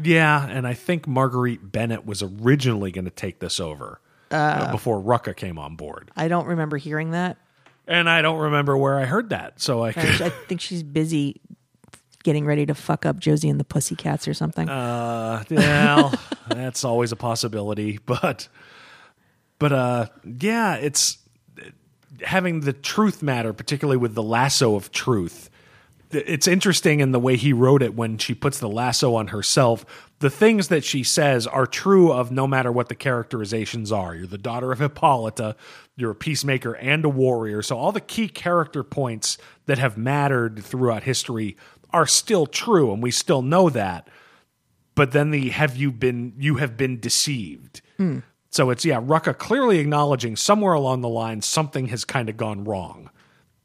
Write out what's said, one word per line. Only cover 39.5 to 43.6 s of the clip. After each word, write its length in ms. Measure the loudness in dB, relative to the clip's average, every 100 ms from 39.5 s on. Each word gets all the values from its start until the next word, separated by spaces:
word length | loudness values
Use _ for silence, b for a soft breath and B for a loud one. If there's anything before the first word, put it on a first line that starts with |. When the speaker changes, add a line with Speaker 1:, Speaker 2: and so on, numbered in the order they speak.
| B -2
Speaker 1:
that 140 | 0
have 180 | 0 0
mattered 640 | -2 0 2 2 0 -4
throughout 400 | -8 0 0 0
history 540 | -2 -4 -4 -4 -6 -8 b b b
are 160 | 2 4
still 380 | 2 2 2 2
true, 440 | -2 2 4 4
and 100 | 2
we 80 | -2
still 300 | -2 2 2
know 280 | 4 4